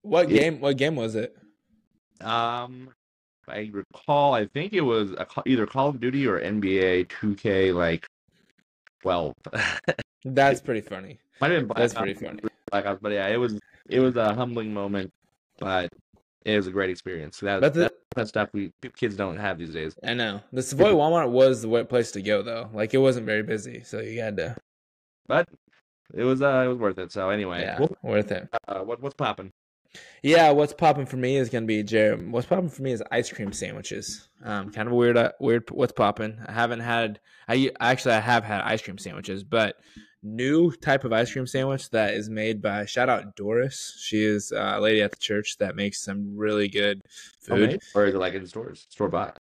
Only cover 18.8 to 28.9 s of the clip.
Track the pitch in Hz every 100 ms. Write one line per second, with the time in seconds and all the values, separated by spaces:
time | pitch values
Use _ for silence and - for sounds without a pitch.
18.8 | - - 120 98 98 85 104 85 82 80
19.8 | 78 - - 120 113 101 _ 131 127 139
20.8 | 202 175 151 170 135 123 135 123 110 117
21.8 | - 123 117 104 98 104 113 113 107 107
22.8 | 110 131 135 123 110 107 110 110 110 120
23.8 | 120 104 110 117 110 98 80 120 _ _
24.8 | _ _ _ _ - 139 170 - _ _
25.8 | _ _ _ - 123 131 139 131 127 123
26.8 | 104 92 90 101 95 104 95 87 95 -
27.8 | 151 - 120 107 104 92 - 117 - 98
28.8 | 101